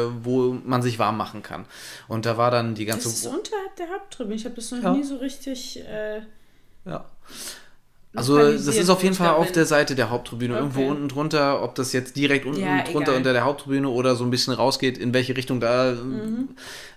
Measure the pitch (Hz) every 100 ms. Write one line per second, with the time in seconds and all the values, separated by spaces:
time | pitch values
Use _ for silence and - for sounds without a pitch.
0 | 120 120 117 127 123 127 - 127 123 110
1 | 107 107 98 107 - 76 98 - - -
2 | - 110 113 113 120 120 117 110 104 107
3 | 117 113 120 320 427 427 381 - 339 392
4 | 403 - 214 214 233 240 226 247 - 269
5 | 277 269 269 - - 254 - - - 214
6 | 214 214 214 - - _ _ - 185 160
7 | - - - - - - - - _ _
8 | - 113 120 147 147 147 143 214 180 185
9 | 190 185 175 156 170 175 156 147 147 131
10 | 113 120 - 117 120 120 139 131 135 147
11 | 143 135 151 151 139 131 127 - 123 127
12 | 127 139 143 139 127 156 190 185 - 151
13 | 147 131 131 123 120 143 139 139 139 120
14 | 127 120 123 123 - 117 123 135 131 -
15 | 120 123 127 127 127 127 117 123 127 120
16 | 127 214 220 233 269 - - - -